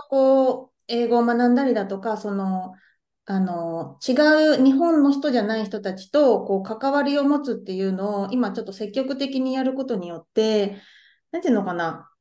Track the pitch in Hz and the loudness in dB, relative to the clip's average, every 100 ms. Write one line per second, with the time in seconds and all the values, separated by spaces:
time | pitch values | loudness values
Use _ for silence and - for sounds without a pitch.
0 | - 269 269 269 262 254 - _ - 233 | -2 2 4 4 4 0 -6 _ -6 -2
1 | 233 240 233 240 247 247 269 220 196 196 | 2 2 2 2 4 4 2 0 -2 -6
2 | 226 208 208 196 190 185 185 - _ _ | -6 -6 -6 -4 -4 -4 -6 -14 _ _
3 | _ _ - 196 185 170 170 165 165 - | _ _ -6 -2 -2 -4 -6 -6 -8 -8
4 | - 254 302 311 311 254 262 269 339 320 | -2 2 4 6 4 4 4 4 4 4
5 | 277 277 302 240 208 220 202 208 196 190 | 4 2 0 0 0 -4 -6 -6 -8 -10
6 | - 294 277 208 - 190 196 220 269 285 | -2 2 4 2 0 -4 -4 -6 -2 0
7 | 285 285 285 294 277 196 - 190 190 185 | 0 0 2 0 -2 -8 -6 -4 -4 -2
8 | 202 202 196 254 208 190 190 196 208 262 | -4 -4 -4 -2 -2 -4 -10 -10 -8 -4
9 | 262 269 269 269 262 262 262 262 262 208 | -4 -4 -4 -2 -2 -2 -2 -2 -4 -6
10 | 175 165 - - 220 214 196 202 - - | -6 -12 -6 -2 2 2 0 -4 -18 -20
11 | _ _ _ 339 349 214 190 170 165 143 | _ _ _ -4 0 0 0 -4 -4 -6
12 | - _ | -14 _